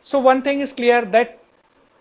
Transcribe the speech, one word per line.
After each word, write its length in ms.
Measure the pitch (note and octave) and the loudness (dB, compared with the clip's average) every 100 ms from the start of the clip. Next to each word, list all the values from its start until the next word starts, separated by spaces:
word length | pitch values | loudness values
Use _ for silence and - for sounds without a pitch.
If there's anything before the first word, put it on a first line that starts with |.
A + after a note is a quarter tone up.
so 160 | - C#4 | -6 0
one 240 | B3+ C4 | 2 2
thing 180 | C4 C#4 | 0 -4
is 120 | C#4 | -6
clear 320 | - A#3+ A#3+ | -2 0 0
that 340 | A3+ G#3+ A#3+ - _ _ _ _ _ _ | 0 0 0 -6 _ _ _ _ _ _